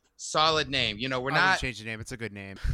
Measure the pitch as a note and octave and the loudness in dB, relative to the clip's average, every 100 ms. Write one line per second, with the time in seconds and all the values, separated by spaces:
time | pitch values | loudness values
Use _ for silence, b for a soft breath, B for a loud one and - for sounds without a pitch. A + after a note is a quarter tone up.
0 | _ _ - D#3+ D#3+ D#3 C#3 C3+ A#2 G#2 | _ _ -4 4 4 4 2 0 0 -2
1 | C3 C3 B2+ D#3 F#3 F3+ C3 G#2 A2 A2 | -2 -2 0 4 4 4 0 -6 -8 -8
2 | A2 A#2+ A2+ G2+ G2 G2 - | -8 -8 -8 -8 -12 -4 0